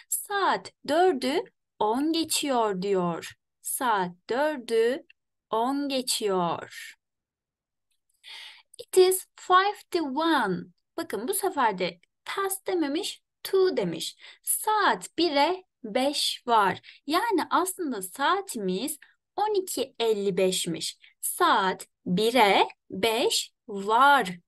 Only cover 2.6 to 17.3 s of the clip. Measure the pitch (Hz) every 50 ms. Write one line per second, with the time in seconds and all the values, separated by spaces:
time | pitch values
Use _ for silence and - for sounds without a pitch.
2.6 | 226 214 202 185 185 202 196 185 180 175 170 156 - - - _ _ _ _ _
3.6 | _ - - - 277 247 220 202 185 175 180 - _ - 220 247 294 311 311 269
4.6 | 226 - 233 226 226 233 254 330 - _ _ _ _ _ _ _ _ _ - 220
5.6 | 233 247 277 285 285 277 269 262 254 254 - - 226 202 190 185 175 170 156 -
6.6 | - - - - - - - _ _ _ _ _ _ _ _ _ _ _ _ _
7.6 | _ _ _ _ _ _ _ _ _ _ _ _ _ - - - - - - -
8.6 | _ _ _ - - - - 381 370 370 370 370 - - _ - - - 359 370
9.6 | 381 403 403 392 - _ - 349 320 277 254 285 320 330 320 277 233 190 180 175
10.6 | 180 - _ _ _ _ _ - 330 - - 196 214 269 403 - - 381 370 294
11.6 | 254 220 208 180 185 170 170 - _ _ _ _ _ - - - 392 392 381 -
12.6 | - - 381 359 311 277 277 330 427 - - - _ _ _ _ _ - - 381
13.6 | 370 370 285 247 202 175 165 160 - - - _ - - - _ _ - - -
14.6 | - 427 427 427 392 330 226 185 175 - - - 330 349 294 277 285 311 370 381
15.6 | - _ _ _ - 220 196 254 262 285 294 - - - - - - 247 233 226
16.6 | 202 185 170 - - - - - _ - 294 349 427 466